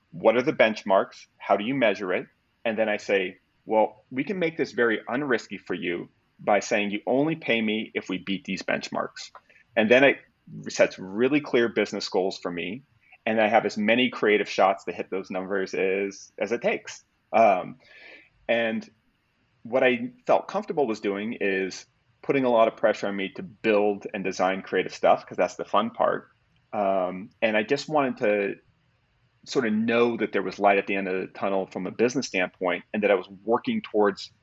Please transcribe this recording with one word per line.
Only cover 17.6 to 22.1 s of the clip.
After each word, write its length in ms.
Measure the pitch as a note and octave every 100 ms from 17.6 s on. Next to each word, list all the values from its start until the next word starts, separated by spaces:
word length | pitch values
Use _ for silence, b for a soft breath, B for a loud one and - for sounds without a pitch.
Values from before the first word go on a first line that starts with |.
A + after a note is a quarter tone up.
| G2 - B B B B B _ -
and 400 | A#2 A2+ A2 - _ _ _ _ _ _ _
what 180 | A2+ C3
I 300 | B2+ A#2+ B2 - -
felt 220 | A#2 -
comfortable 380 | G3 G#3 D#3+ A#2+
was 140 | G#2
doing 360 | G#2 G2 A2 -
is 460 | G2+ F#2+ F#2+ - - _ _